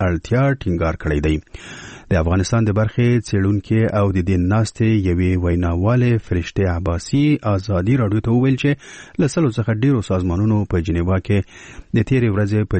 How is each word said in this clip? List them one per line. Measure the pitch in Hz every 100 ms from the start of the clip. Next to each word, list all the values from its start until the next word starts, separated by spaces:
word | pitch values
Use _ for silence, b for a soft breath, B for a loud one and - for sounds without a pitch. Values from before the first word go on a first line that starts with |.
| 92
اړتیا | 82 - 117 139 139
ټینګار | 92 85 82 -
کړی | 80 76 76
دی. | 78 - B B B B B B
د | 90
افغانستان | 82 92 95 117
د | 107 98
برخې | 110 - 120 120 -
څېړونکي | 101 95 104 - 110 113 104
او | 101 92
د | 87
دې | 90 90
ناستې | 107 110 - 113 110 95
یوې | 87 90 92
ویناوالې | 87 87 87 85 101 123 123 117 -
فرشتې | 90 - - 95
عباسي | 85 90 85 - 139 147 143 110
ازادي | 98 95 92 95 131
راډیو | 107 107 117
ته |
وویل | 120 135 127
چې | 147 143 B B B B
له | 160 -
سلو | 151 113
څخه | 117 107
ډېرو | 135 131 -
سازمانونو | 92 90 87 107 107 98
په | 90 82
جنیوا | 85 87 92 -
کې | 101 - B B B B
د | 117 107
تېرې | 131 120
ورځې | 98 101 107
په | 104